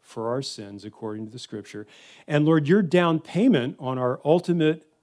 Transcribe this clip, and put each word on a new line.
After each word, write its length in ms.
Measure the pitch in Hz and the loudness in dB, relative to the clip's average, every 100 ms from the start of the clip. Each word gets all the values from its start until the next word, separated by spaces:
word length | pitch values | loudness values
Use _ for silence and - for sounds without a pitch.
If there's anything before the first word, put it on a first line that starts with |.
for 280 | _ 117 113 | _ -8 -6
our 140 | 131 | -6
sins 420 | 135 - 101 101 | -8 -12 -14 -14
according 420 | 104 - 110 107 107 | -16 -12 -10 -10 -12
to 60 | |
the 60 | 123 | -14
scripture. 480 | - 110 - 104 107 - - - - | -14 -14 -12 -16 -16 -20 -20 -20 -4
And 180 | 147 | 0
Lord, 220 | 151 160 147 | 4 2 4
your 160 | 202 | 2
down 380 | 170 180 170 160 | 4 2 2 0
payment 560 | - 175 254 147 123 - | -2 0 4 4 0 -6
on 200 | 131 127 | -6 -2
our 220 | 123 131 | -2 0
ultimate 600 | 147 175 175 170 156 160 _ _ | 2 2 2 2 2 0 _ _